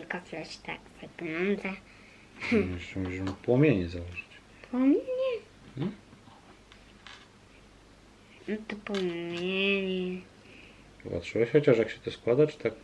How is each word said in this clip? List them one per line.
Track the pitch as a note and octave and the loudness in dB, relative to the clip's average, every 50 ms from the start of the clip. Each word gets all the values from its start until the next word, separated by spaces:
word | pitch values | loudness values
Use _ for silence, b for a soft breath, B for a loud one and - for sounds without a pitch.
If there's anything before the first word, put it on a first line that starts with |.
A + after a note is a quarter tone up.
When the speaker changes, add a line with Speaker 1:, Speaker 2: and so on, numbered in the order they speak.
| E3 - - F3+ F3 | -8 -8 -10 -10 -10
Speaker 1:
Flash | - - D#3+ E3 - - | -10 -12 -12 -12 -12 -14
tak | - - - E3 - - - - - - C#3 - - | -14 -12 -12 -12 -12 -14 -18 -20 -20 -20 -18 -14 -10
wygląda. | E3+ D#3+ D#3+ E3 F3+ G3+ G3+ G3+ - F#3+ F#3+ - b b b b b b b b b b - - - - - - F#2 F#2 F2+ | -8 -6 -4 -2 0 0 0 0 -2 -6 -8 -8 b b b b b b b b b b -16 -12 -4 0 2 2 2 2 -2
Speaker 2:
Jeszcze | E2+ - - - G2 | -6 -8 -8 -6 -6
musimy | F#2 F#2 F#2 F#2 F#2+ F#2+ F#2 | -4 -4 -4 -4 -4 -4 -6
płomienie | - - - B2 C3 D3+ D#3 A#2+ F#2+ F2 E2+ | -4 2 4 6 6 8 6 6 4 2 -2
założyć. | F2 F2 E2+ F2+ F2 F2+ - - - - - - - - - - | -4 -8 -10 -10 -12 -12 -14 -14 -20 -20 -20 -20 -20 -20 -14 -6
Speaker 1:
Płomienie? | - B3 C4 C#4 D4+ A4+ C#5 C5 B4+ B4+ C5 C5 A#4+ G#4+ - - - - - - - | -2 2 4 6 6 4 2 -2 -4 -2 -2 -2 -2 -4 -8 -14 -20 -20 -20 -16 -10
Speaker 2:
Hmm? | - - - - - - - - - - - - - - - - - - - - - - - - - - - - - - - - - - - - - - - - - - - - - - - - - - - - - - - | -6 -6 -6 -6 -8 -16 -20 -20 -20 -20 -20 -20 -20 -20 -20 -20 -20 -20 -20 -20 -20 -20 -20 -20 -20 -20 -20 -20 -20 -20 -20 -20 -20 -20 -20 -20 -20 -20 -20 -20 -20 -20 -20 -20 -20 -20 -20 -20 -20 -20 -20 -20 -16 -8 -8
Speaker 1:
No | G#3 G#3+ A3 - | -8 -6 -6 -8
to | G#3 | -10
płomienie. | G#3 - - G3+ G3 F#3 F3 E3+ E3+ E3+ E3+ F3 E3+ F3 F#3 F#3+ F#3+ G3 G3 G3 G3 F#3+ F#3+ F#3 F#3 F#3 F#3 F#3 F#3 - - - - b b b b b b b b b b - - - | -10 -8 -6 -4 -2 -2 -2 -2 -4 -6 -6 -6 -4 -4 -2 0 0 2 2 2 0 0 -2 -2 -2 -2 -4 -6 -8 -10 -16 -20 -20 b b b b b b b b b b -20 -14 -10
Speaker 2:
Zobaczyłeś | - F#2+ F2 - - - - A#2 - | -6 -6 -6 -6 -4 0 0 0 4
chociaż, | - D3+ D3 D3 B2 A2 | 4 6 6 8 6 6
jak | A2+ - | 4 0
się | - - | -2 -8
to | - - | -10 -10
składa, | - - - A2+ A#2+ C3+ D3+ | -10 -6 0 2 4 4 4
czy | D3+ - - | 2 2 -2
tak | - A2+ - - | -4 -4 -4 -4